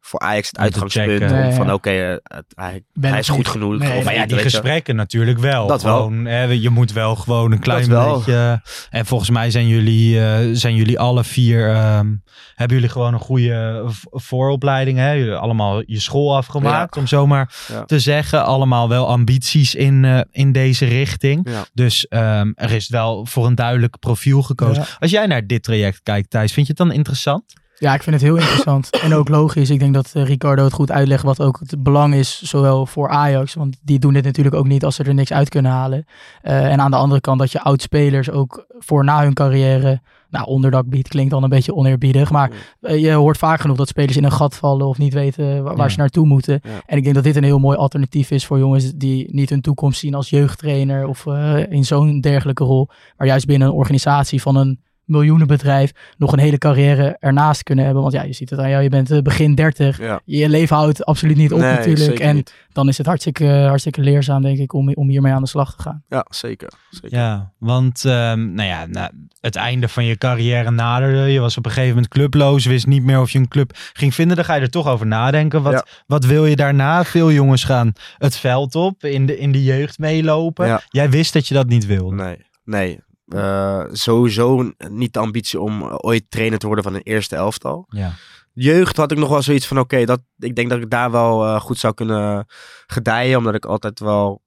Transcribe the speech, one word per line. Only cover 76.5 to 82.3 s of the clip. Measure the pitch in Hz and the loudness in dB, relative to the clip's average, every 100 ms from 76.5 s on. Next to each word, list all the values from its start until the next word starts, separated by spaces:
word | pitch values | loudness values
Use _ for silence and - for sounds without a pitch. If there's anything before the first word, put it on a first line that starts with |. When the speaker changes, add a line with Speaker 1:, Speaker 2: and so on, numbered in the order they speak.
| 147 | 2
Speaker 2:
daarna? | 143 139 135 170 | 2 2 2 0
Veel | 175 170 165 | 0 2 4
jongens | 151 139 131 | 4 4 2
gaan | - 131 117 101 - - | 2 0 0 -2 -12 -4
het | 139 - | -4 -2
veld | 135 127 139 | -2 -2 -2
op, | 160 180 190 | -2 -2 -4
in | 151 139 135 | -6 -2 -2
de, | 151 | 0
in | 139 | 0
de | 135 | 0
jeugd | 135 131 147 - | 0 0 -4 -6
meelopen. | 156 160 156 156 165 160 175 | -4 -2 0 0 -2 -2 -2
Speaker 1:
Ja. | 113 - | -2 -2
Speaker 2:
Jij | 131 143 | -2 2
wist | 135 160 | 2 2
dat | 165 135 | 0 0
je | |
dat | 139 127 | 0 2
niet | 120 101 | 0 0
wilde. | 101 92 | -2 -2
Speaker 1:
Nee, | 98 92 | -6 -8